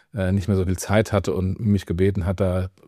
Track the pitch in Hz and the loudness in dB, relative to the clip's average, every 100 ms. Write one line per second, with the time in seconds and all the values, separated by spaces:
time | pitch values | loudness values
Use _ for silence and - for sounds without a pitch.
0 | _ 104 92 98 95 95 92 87 - 104 | _ -4 0 0 2 0 0 -2 0 2
1 | 110 101 95 90 92 - 110 101 - 85 | 2 0 0 -2 -2 -2 0 0 0 0
2 | 95 98 87 92 95 90 92 _ | 0 0 -2 0 0 -2 -4 _